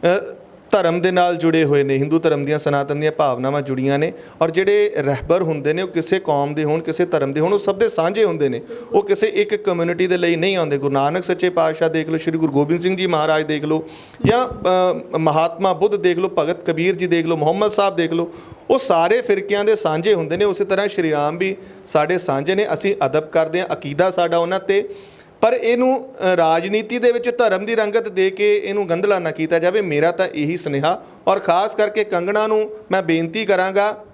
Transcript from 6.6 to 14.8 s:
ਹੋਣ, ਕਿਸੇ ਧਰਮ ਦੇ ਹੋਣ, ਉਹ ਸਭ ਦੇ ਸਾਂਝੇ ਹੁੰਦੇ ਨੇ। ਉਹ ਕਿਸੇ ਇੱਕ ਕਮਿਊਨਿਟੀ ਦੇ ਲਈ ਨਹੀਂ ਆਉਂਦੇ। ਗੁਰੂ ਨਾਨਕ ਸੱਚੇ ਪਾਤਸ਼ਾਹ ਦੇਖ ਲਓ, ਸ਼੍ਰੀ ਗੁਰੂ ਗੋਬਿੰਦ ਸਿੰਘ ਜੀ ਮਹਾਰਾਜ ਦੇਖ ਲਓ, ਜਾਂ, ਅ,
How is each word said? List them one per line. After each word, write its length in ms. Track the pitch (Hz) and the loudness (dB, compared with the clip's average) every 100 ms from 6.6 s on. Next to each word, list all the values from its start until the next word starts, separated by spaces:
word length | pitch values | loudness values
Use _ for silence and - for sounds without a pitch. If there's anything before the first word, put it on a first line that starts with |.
ਹੋਣ, 160 | 151 160 | -2 -2
ਕਿਸੇ 260 | 156 156 175 | -4 -2 0
ਧਰਮ 280 | 165 139 | 0 0
ਦੇ 60 | 143 | 0
ਹੋਣ, 140 | 165 | 0
ਉਹ 60 | 202 | 0
ਸਭ 160 | 202 190 | 0 0
ਦੇ 140 | 233 | 0
ਸਾਂਝੇ 340 | - 165 208 | 0 -2 2
ਹੁੰਦੇ 260 | 208 160 143 | 0 2 -2
ਨੇ। 120 | 120 - - - | -2 -8 -14 -2
ਉਹ 120 | 202 | 0
ਕਿਸੇ 240 | 202 196 220 | 2 0 0
ਇੱਕ 280 | - 208 208 | 0 -2 0
ਕਮਿਊਨਿਟੀ 520 | 202 175 170 175 185 | -2 -2 -2 0 0
ਦੇ 100 | 180 | 2
ਲਈ 180 | 175 165 | 2 2
ਨਹੀਂ 220 | 180 190 | 0 0
ਆਉਂਦੇ। 200 | 156 143 | 0 0
ਗੁਰੂ 160 | 139 | 0
ਨਾਨਕ 300 | 139 139 175 | 0 0 -2
ਸੱਚੇ 260 | 180 180 180 | -4 0 0
ਪਾਤਸ਼ਾਹ 400 | 175 160 156 160 | 2 0 0 0
ਦੇਖ 200 | 160 156 | 0 -2
ਲਓ, 80 | 160 | -2
ਸ਼੍ਰੀ 200 | 165 160 | 0 2
ਗੁਰੂ 140 | 160 | 2
ਗੋਬਿੰਦ 300 | 139 147 170 | 0 0 0
ਸਿੰਘ 160 | 180 185 | 0 -2
ਜੀ 100 | 185 | 0
ਮਹਾਰਾਜ 360 | 165 151 156 | 0 2 0
ਦੇਖ 200 | 151 151 | 0 -2
ਲਓ, 200 | 156 156 156 - - - 233 | 0 -2 -4 -16 -20 -4 0
ਜਾਂ, 220 | 233 247 | 2 0
ਅ, 720 | - - 185 | -2 0 2